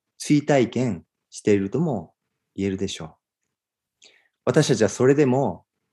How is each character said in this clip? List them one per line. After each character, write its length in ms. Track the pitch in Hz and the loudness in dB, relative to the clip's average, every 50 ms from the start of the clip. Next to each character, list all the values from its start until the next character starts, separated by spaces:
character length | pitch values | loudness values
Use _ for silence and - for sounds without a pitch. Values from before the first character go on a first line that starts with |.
| _ _ _ - | _ _ _ -10
追 280 | - - 156 147 139 | -2 0 0 0 2
体 240 | - 151 139 120 - | 2 2 2 2 0
験 360 | - 117 127 123 98 82 - _ _ _ _ _ | -2 -4 -4 -4 -4 -6 -10 _ _ _ _ _
し 120 | - - | -16 -6
て 120 | - - 104 | 0 0 2
い 40 | 101 | 2
る 120 | 98 98 | 0 -2
と 100 | - 127 | -4 -4
も 340 | 170 175 131 98 82 - _ _ _ _ _ _ _ _ _ | -4 -2 -4 -6 -8 -12 _ _ _ _ _ _ _ _ _
言 140 | - 95 98 | -6 -6 -4
え 20 | |
る 60 | 95 95 | -4 -4
で 120 | 98 95 | -6 -8
し 120 | - - | -8 -10
ょ 40 | 82 | -14
う。 1040 | 80 - _ _ _ _ _ _ _ _ _ _ _ _ _ _ _ _ _ _ - _ _ _ _ _ _ - | -16 -18 _ _ _ _ _ _ _ _ _ _ _ _ _ _ _ _ _ _ -20 _ _ _ _ _ _ -4
私 240 | - 123 156 151 - | 0 2 2 2 2
た 80 | 139 | 2
ち 80 | 101 107 | 2 2
は 60 | 95 | 0
そ 160 | - - 123 | 0 2 2
れ 100 | 131 143 | 4 4
で 100 | 139 151 | 4 4
も 400 | 131 123 135 139 107 85 82 _ _ _ _ _ _ | 2 2 0 0 -2 -4 -8 _ _ _ _ _ _